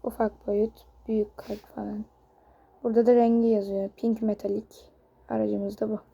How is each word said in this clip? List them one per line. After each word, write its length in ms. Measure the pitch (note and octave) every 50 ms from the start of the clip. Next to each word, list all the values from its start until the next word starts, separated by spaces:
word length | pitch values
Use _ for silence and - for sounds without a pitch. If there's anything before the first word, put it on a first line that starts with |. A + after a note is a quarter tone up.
| -
Ufak 440 | A#3+ - - A#3 G#3 G#3+ - _
boyut, 380 | - G3+ G3+ A3 A3+ - - - _ _ _ _
büyük 300 | - A3 A3 G#3 G#3 _
kalp 380 | - - - G#3 G#3+ - - -
falan. 300 | - G#3 G#3 G#3 G#3 A3 _ _ _ _ _ _ _ _ _ _ _ _ _ _ _ -
Burada 220 | A#3+ A3 A#3 A#3
da 100 | A#3 B3
rengi 320 | A#3+ A#3 A#3 A#3 A#3 A#3
yazıyor. 420 | A3+ A3 G#3 G3 G3 G3 G3 G3 G3+
Pink 320 | _ - - A#3 A3 A3
Metallic. 540 | A3+ A3 G#3 G#3 - G3 G3+ G#3 - _ - - - - _ _ _ _ _ _ _ -
Aracımız 500 | A#3 A3 G#3+ - G#2 - G3+ G3+ G#3+ -
da 100 | A3 G#3+
bu. 100 | G#3+ G#3 - _